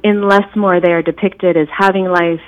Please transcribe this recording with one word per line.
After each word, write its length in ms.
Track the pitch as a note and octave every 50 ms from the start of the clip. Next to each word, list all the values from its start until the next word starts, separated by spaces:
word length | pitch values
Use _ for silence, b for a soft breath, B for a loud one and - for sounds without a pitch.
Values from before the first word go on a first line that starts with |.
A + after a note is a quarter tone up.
| -
in 180 | G#3 G3+ G3+
Lessmore, 600 | G3+ G3+ G3 G3+ G3+ G3+ - G#3+ G3+ F#3+ F3+ F3
they 100 | F3+ F3
are 100 | E3+ E3
depicted 540 | E3 E3+ D#3+ - G#3 F#3+ - - F#3+ F3+ E3+
as 140 | E3 D3+ D3
having 360 | - - G3 G3 F#3+ G3 F#3+
life 360 | F#3 F3+ F3 E3+ E3+ E3 D#3+ -